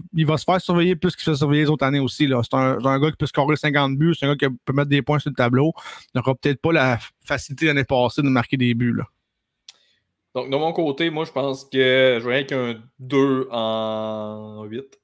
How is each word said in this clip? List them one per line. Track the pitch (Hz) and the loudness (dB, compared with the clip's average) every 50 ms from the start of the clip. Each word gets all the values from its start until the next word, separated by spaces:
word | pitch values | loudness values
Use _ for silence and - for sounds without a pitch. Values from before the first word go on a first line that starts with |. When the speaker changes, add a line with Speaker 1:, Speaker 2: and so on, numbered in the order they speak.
| 156 - - | -6 -4 -2
Speaker 1:
il | 160 160 | 0 2
va | 143 156 139 | 2 0 0
se | - | 2
faire | - 180 185 | 0 0 0
surveiller | - - 180 170 170 180 185 | 0 0 2 2 4 2 2
plus | 156 - 180 - | 2 0 -2 -2
qu'il | - - | -2 -2
se | 165 156 | -2 0
fait | |
surveiller | 135 156 143 143 147 156 | 2 2 2 2 2 2
les | 143 | 2
autres | 156 147 143 | 2 2 2
années | 131 139 143 | 0 2 0
aussi, | 135 123 - - 151 | 0 -2 0 0 0
là. | 139 131 120 113 | 2 2 0 0
C'est | - - | 0 0
un, | 131 131 131 131 117 | 0 2 0 0 0
c'est | 117 | 0
un | 135 135 135 | 0 0 2
gars | 143 156 | 0 0
qui | 151 - | 0 -2
peut | 151 | -6
scorer | 139 - - 139 143 151 | -4 -2 0 0 0 0
cinquante | 143 - 151 143 147 143 135 135 | 0 0 0 0 2 0 0 0
buts, | 139 156 170 165 - | 0 2 0 0 0
c'est | - | 0
un | 139 147 | -2 0
gars | 143 147 135 | 0 0 -2
qui | 127 123 _ | -2 -4 _
peut | - 135 | -2 0
mettre | 143 147 147 | 0 0 2
des | 143 143 123 | 2 0 2
points | - 147 147 | 0 -2 -2
sur | - 151 | -2 -4
le | 131 | -2
tableau. | - 123 120 123 131 143 160 165 - - - - - - _ - | 0 2 2 4 2 2 2 -2 -4 -10 -18 -18 -20 -16 _ -6
Il | 127 | -2
n'aura | - 135 131 | 0 0 -2
peut-être | - - 147 143 - - | 0 0 -2 -2 0 0
pas | 160 165 | 2 2
la | 160 131 131 123 110 - - - _ - | 4 4 2 2 0 -4 -8 -18 _ -8
facilité | - 147 127 - - 139 - 165 | -6 -6 -6 -6 -8 -6 -2 0
l'année | 156 147 143 131 | 0 2 0 0
passée | - 139 123 123 120 - - 143 | 0 2 2 2 0 0 0 0
de | 139 | 2
marquer | 131 127 120 - - | 2 2 0 0 0
des | 131 123 120 120 | 0 0 0 0
buts, | 117 123 120 117 | 0 0 -2 -2
là. | 113 - - _ _ _ _ _ _ _ _ _ _ _ - - _ _ _ _ _ _ _ _ _ _ _ - | -2 -6 -8 _ _ _ _ _ _ _ _ _ _ _ -20 -20 _ _ _ _ _ _ _ _ _ _ _ -8
Speaker 2:
Donc, | 127 127 131 | -8 -4 -2
de | 135 | -2
mon | 143 156 165 165 | 0 0 0 0
côté, | 185 170 147 139 139 165 165 | 0 0 0 0 0 -2 -2
moi, | 151 156 160 | -2 -4 -6
je | - - | -4 -4
pense | 131 135 139 135 131 - | -4 -2 -2 -4 -6 -8
que | - - 131 131 127 127 131 131 131 123 117 | -2 0 2 4 4 6 6 6 4 4 2
je | 113 | 0
vais | 123 123 | -2 -2
avec | 139 143 139 147 | -2 -2 -2 -4
un | 131 123 120 117 110 113 - _ - | -4 -4 -4 -6 -8 -12 -20 _ -20
deux | 127 127 143 135 135 139 135 131 131 - | -8 -2 2 2 4 4 2 0 -2 -4
en | 113 117 113 110 110 110 110 110 110 110 110 110 110 107 107 107 107 107 107 107 107 107 107 | -4 -4 -4 -2 -2 -4 -4 -4 -4 -6 -6 -6 -8 -8 -10 -10 -12 -14 -14 -16 -16 -16 -14
huit. | 107 110 123 135 - _ _ | -12 -12 -12 -14 -14 _ _